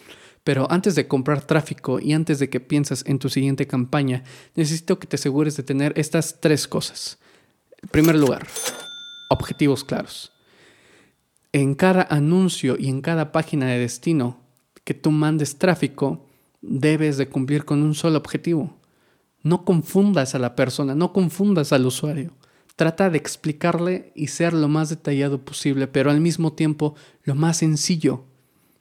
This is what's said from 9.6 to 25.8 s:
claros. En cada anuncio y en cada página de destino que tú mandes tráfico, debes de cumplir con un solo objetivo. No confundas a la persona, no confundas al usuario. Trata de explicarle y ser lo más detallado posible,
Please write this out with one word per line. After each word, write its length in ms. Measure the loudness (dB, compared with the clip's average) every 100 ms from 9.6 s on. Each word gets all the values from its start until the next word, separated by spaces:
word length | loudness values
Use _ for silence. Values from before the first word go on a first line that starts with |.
| 0 0
claros. 480 | -4 -8 -8 -14 -18 _ _ _ _ _ _ _ _ _ _ _ _
En 220 | 0 0 2
cada 260 | 4 4
anuncio 760 | 2 2 4 4 2 0 -2 0
y 100 | -2
en 120 | -2
cada 300 | -2 -2 0
página 360 | -2 -2 -2 0
de 120 | 0
destino 640 | -2 -4 -2 0 0 -6 _ _ _ _
que 120 | -8
tú 180 | -2 0
mandes 440 | 2 2 0 -2 0
tráfico, 680 | 0 2 -2 -2 -4 -4 _ _ _ _
debes 540 | -6 0 2 2 0 0
de 120 | -2
cumplir 360 | -2 -2 -2
con 200 | 0 0
un 100 | 0
solo 240 | 0 0 0
objetivo. 580 | -2 -6 -2 -2 -4 -10 _ _ _ _ _ _
No 220 | 0 0
confundas 680 | 2 0 2 2 4 2 0
a 40 | -2
la 160 | -2
persona, 400 | 0 0 0 -2
no 200 | 0 0
confundas 580 | 0 0 0 2 2 2
al 140 | 2 2
usuario. 500 | 0 -4 -4 -8 -12 _ _ _ -2
Trata 320 | 0 2 2
de 80 | 0
explicarle 960 | -4 -6 -6 -2 0 0 -2 -4 -8
y 120 | -8 -6
ser 260 | -2 0
lo 160 | 2 2
más 220 | 2 0
detallado 520 | -4 -2 0 0 -2 -6
posible, 400 | -4 -2 0